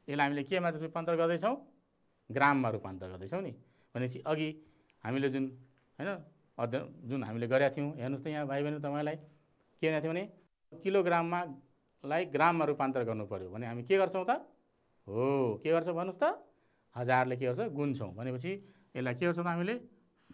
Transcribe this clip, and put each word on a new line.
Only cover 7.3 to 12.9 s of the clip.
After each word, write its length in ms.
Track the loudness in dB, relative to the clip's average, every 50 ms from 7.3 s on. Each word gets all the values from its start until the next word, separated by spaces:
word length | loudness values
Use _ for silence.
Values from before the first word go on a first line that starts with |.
| -4 -4 0 2
गरेका 220 | 4 4 4 4 2
थियौँ, 220 | 0 -4 -4 -4
हेर्नुहोस् 280 | -4 -4 -4 -4 -4 -4
त 40 | -6
यहाँ 180 | -4 -4 -4
भाइ 160 | -2 -2 -2 -2
बहिनी, 160 | -2 -2 -4
तपाईँलाई 360 | -4 -4 -2 -2 -2 -2 -4 -6 -10 -18 -20 _ _ _ _ _ _ _ _ -2
के 40 | 0 0
भनेको 140 | 2 2 0
थियो 80 | -2
भने 120 | -2 -2 -4 -6 -10 -20 _ _ _ _ _ -20 -14 -6 -2
किलोग्राममा 560 | 2 4 4 4 6 4 4 2 2 0 -2 -2 -4 -8 -14 -18 _ _ _ _ _ _ _ -4
लाई 220 | -2 0 0 0
ग्राममा 380 | 0 2 6 6 6 6 6 4
रूपान्तर 380 | 2 2 2 2 0